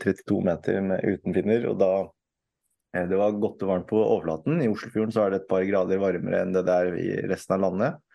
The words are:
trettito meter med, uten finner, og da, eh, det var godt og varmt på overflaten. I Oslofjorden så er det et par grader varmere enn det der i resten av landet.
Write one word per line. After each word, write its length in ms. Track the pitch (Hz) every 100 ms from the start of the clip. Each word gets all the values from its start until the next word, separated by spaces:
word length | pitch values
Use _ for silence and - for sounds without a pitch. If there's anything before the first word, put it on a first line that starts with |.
trettito 380 | 98 95 - 98
meter 380 | 95 82 - 98
med, 220 | 95 95
uten 300 | 101 95 92 92
finner, 300 | 98 117 -
og 60 | 98
da, 120 | 95 95 92 _ _ _ _ _ _ _ _
eh, 100 | 90 90
det 80 | 95
var 140 | 104 104
godt 240 | 104 -
og 60 | 98
varmt 200 | 90 -
på 80 | 110
overflaten. 640 | 107 107 80 78 - 165
I 60 | 117
Oslofjorden 400 | 101 - 107 110
så 140 | 110 98
er 80 |
det 80 | 95
et 80 | -
par 160 | 95 95
grader 320 | 98 92 95
varmere 400 | 98 90 95 92
enn 140 | 92 92
det 60 |
der 300 | 90 90 90 87
i 140 | 95 98 98
resten 300 | 92 - 95
av 20 |
landet. 380 | 95 92 131 156 _